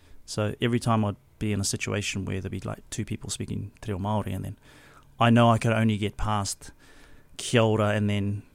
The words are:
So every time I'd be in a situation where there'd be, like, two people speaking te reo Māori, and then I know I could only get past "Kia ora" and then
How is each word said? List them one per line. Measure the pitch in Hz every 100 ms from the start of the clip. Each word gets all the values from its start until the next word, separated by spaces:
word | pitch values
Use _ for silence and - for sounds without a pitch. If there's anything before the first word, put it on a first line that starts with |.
| - - -
So | - 104 -
every | 120 120
time | 120 113
I'd | 104 101 _ -
be | 107
in | 101
a | 101
situation | 107 - 104 98 98 95
where | 95
there'd | 98
be, | 98
like, | 110 104 -
two | -
people | 104 - -
speaking | - 101 101 101 -
te | 110
reo | 92
Māori, | 101 107 98
and | 95 101
then | 110 - - - - - -
I | 117
know | 117 117
I | 113
could | 117
only | 110 113 104
get | 104 -
past | 110 104 98 - - - - - - - - -
"Kia | - 120
ora" | 110 107 104
and | 104 104
then | 101 101 104 -